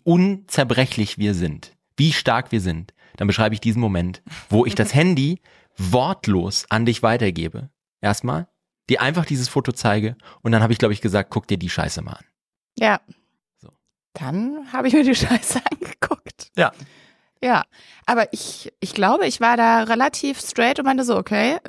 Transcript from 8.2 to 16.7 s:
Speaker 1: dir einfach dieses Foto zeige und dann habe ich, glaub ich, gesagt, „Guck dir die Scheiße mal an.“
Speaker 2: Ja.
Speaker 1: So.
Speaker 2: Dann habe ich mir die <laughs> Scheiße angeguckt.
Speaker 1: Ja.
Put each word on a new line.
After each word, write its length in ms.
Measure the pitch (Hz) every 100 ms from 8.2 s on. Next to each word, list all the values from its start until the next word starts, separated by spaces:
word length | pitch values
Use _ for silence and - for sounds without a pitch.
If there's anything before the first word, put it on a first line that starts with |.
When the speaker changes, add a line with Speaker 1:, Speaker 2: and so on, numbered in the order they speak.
| 120 151 180 _ _ _ -
Speaker 1:
dir 140 | 127
einfach 240 | 127 170 156
dieses 220 | 135 123
Foto 240 | 143 131
zeige 440 | - 113 107 107 120 - -
und 120 | 117
dann 100 | 113
habe 100 | 110
ich, 60 | 113
glaub 140 | 110
ich, 80 | 104
gesagt, 280 | 107 101 -
„Guck 160 | 110 -
dir 100 | 95
die 100 | 87
Scheiße 320 | - 80 82
mal 120 | -
an.“ 120 | - - _ _ _ _ -
Speaker 2:
Ja. 220 | - 196 _ - _ _ _ _
Speaker 1:
So. 80 | - _ _ _ _
Speaker 2:
Dann 580 | - 131 180 240 302 269
habe 160 | 254 254
ich 60 |
mir 100 | 294
die 100 | 262
<laughs> 0 |
Scheiße 460 | 247 - 240 - 254 -
angeguckt. 800 | - - - - - - - - -
Speaker 1:
Ja. 160 | 147